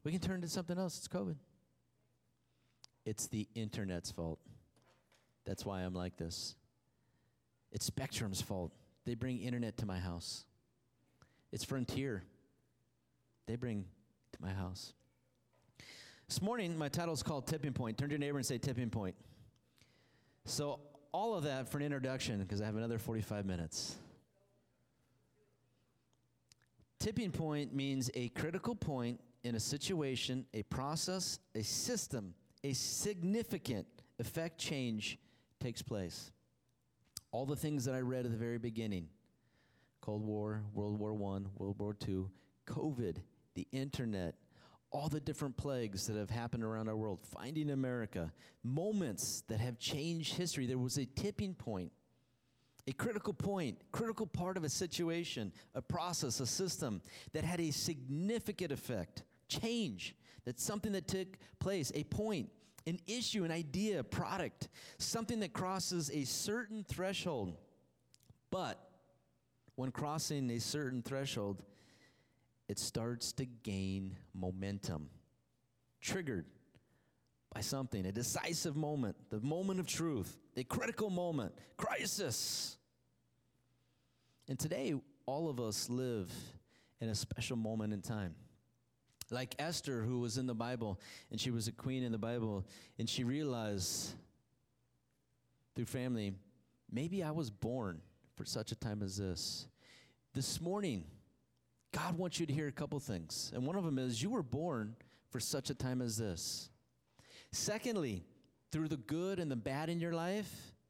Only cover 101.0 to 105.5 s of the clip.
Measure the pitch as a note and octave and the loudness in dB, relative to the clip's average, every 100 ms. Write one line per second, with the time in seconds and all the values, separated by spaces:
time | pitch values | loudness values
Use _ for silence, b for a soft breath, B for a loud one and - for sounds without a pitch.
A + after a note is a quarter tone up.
101 | D#2+ - - _ _ _ _ _ _ - | -4 -12 -20 _ _ _ _ _ _ -2
102 | E3+ E3+ F#3 - D#3+ C#3 D3 - D3 C#3+ | 0 2 0 2 2 4 2 0 -2 -2
103 | - F#2 D#2+ - - - C3 F#3+ E3 C3+ | 0 -2 -2 -4 -2 0 2 2 4 2
104 | B2+ A2+ E3 A#3+ C3+ C#3 F3 B2+ G#2+ A#2 | 2 2 2 2 2 0 2 2 0 -4
105 | B B B B2 - | B B B -4 0